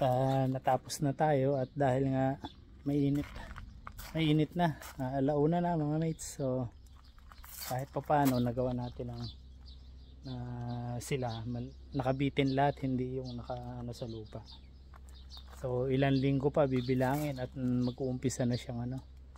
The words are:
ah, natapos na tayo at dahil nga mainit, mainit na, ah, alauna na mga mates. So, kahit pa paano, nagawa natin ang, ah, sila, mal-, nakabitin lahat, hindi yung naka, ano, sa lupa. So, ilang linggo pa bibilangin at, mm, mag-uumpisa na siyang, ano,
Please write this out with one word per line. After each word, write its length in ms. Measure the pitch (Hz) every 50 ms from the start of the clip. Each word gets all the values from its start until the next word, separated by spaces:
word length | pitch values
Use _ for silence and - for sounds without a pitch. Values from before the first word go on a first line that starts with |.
| 143 131
ah, 400 | 127 127 135 131 135 135 135 131
natapos 560 | 131 131 - - 131 127 - - - - 160
na 80 | 143
tayo 480 | 131 - 160 156 151 139 131 135 143 135
at 80 | 127 127
dahil 440 | - 143 143 131 127 131 139 135 131
nga 200 | 131 131 135 135 135 - - - - - - - - -
mainit, 460 | 139 143 147 143 143 139 143 143 - - - - - - - - - - - - - - - - -
mainit 400 | - 160 160 156 151 156 151 147 - 175
na, 240 | 175 165 139 - - - - -
ah, 260 | 135 127 131 139 135
alauna 400 | 139 151 147 143 156 170 175 175
na 140 | 175 175 160
mga 260 | 151 147 151 156 165
mates. 380 | 165 160 - - - - -
So, 260 | 143 131 127 127 127 113 - - - - - - - - - - - - - - - - - - - -
kahit 180 | 127 127 135 - -
pa 80 | 143 135
paano, 380 | - 156 147 143 139 127 123
nagawa 320 | 120 123 120 131 127 127 123
natin 400 | 123 123 123 - - 127 120 120
ang, 100 | 120 120 113 - - - - - - - - - - - - - - - - - - -
ah, 720 | 135 127 123 120 123 123 123 120 120 120 120 120 120 120 123
sila, 480 | 120 - 151 135 127 120 110 113 113
mal-, 280 | 120 120 120 120 131 131 - - - -
nakabitin 640 | 143 127 131 135 135 143 139 - - 139 139 135 135
lahat, 240 | 139 143 139 -
hindi 400 | - 135 131 123 127 127 127 131
yung 160 | 127 127 120 120
naka, 180 | 113 - 127 123 123 123 127 123 120
ano, 80 | 120 117
sa 160 | - 131 117
lupa. 320 | 110 110 107 107 - 113 110 - - - - - - - - - - - - - - - - - - - - - - -
So, 240 | - 131 123 123 127
ilang 320 | 135 131 135 139 139 135 135
linggo 320 | 131 139 139 139 131 147
pa 160 | 139 165 147
bibilangin 720 | 135 131 127 123 123 131 127 127 127 135 147 151 147 139 127
at, 160 | 127 123 -
mm, 400 | 139 127 127 123 123 123 123 123
mag-uumpisa 560 | - 139 127 127 127 - 131 - - 131 120
na 80 | 123 117
siyang, 320 | - - 123 117 120 120
ano, 80 | 131 131 - - - - - - -